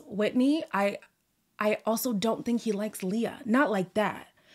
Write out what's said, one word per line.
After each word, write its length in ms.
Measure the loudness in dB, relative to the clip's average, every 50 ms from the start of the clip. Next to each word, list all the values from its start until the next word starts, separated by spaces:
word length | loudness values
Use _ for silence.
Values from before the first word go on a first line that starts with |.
| -10
Whitney, 560 | -6 -2 0 0 2 4 4 4 4 4 2 0 -2 -2
I, 260 | 0 0 0 0 -4 -10 -18 _ _ _ _ _ _ _ _ _ -2
I 200 | 0 0 0 0 0
also 280 | -2 -2 0 -2 -2 -2
don't 320 | 0 0 0 -2 -2 -2
think 180 | -2 -2 -2 -2
he 100 | -2 -4
likes 300 | -2 -4 -6 -6 -6 -4
Leah. 380 | -2 -2 -2 -2 -4 -4 -6 -2
Not 260 | 2 2 4 4 2
like 240 | 2 0 -2 -2 -2
that. 340 | -2 -2 0 -2 -6 -12 -18 _ _ _ _ -20